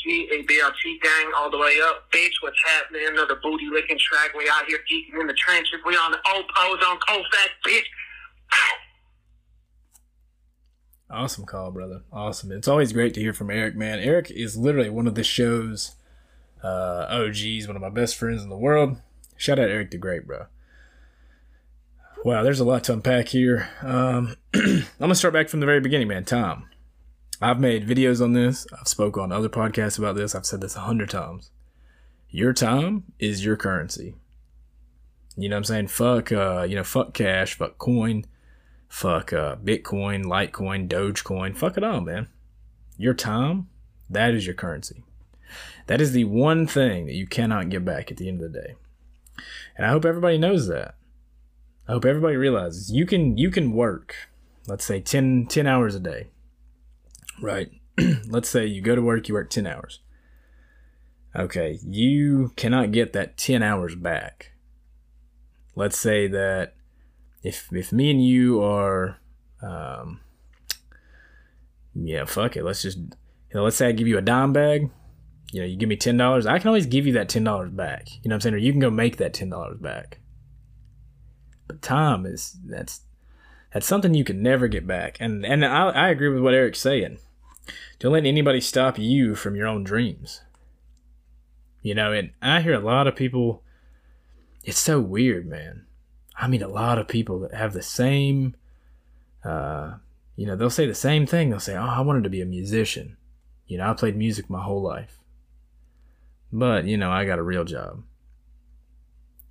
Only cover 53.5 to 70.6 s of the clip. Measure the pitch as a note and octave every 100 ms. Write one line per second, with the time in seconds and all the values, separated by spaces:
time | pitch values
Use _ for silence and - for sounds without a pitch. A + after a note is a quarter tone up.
53.5 | F#3 C#3 A2 A#2 F#2 - - - _ _
54.5 | _ - G2+ - G2+ - C#3 C3+ B2+ A#2+
55.5 | - C#3+ C3 A2+ G2 F2+ B1 - _ -
56.5 | _ - _ - _ _ - - - G#2+
57.5 | G2 F#2+ - - - F3 C#3 G#2+ A#2 A#2
58.5 | B2 A2 G2 G2+ A#2+ A#2 A#2 A2 G#2 -
59.5 | - G2 - - - _ _ _ - _
60.5 | _ _ _ - _ _ _ - - F#2
61.5 | F2+ D#2+ D#2+ - G2 B2 C#3+ D3 C#3 B2
62.5 | - A2+ B2+ A2 A2 A#2 G2+ F#2+ - -
63.5 | B2+ G#2+ G#2 F2 E2+ E2+ D#2+ - - -
64.5 | - _ _ _ _ _ _ _ _ -
65.5 | _ _ - G2+ - A#2 G#2+ G2+ G2 G2
66.5 | F#2+ F#2 - _ _ _ _ - _ F2+
67.5 | - - F2+ F2+ A2 C#3+ C#3 B2+ B2+ B2
68.5 | A#2 G#2 G2+ G2 F#2+ F#2 - - - _
69.5 | - A2 E2+ D2 C2 B1 - - _ _
70.5 | _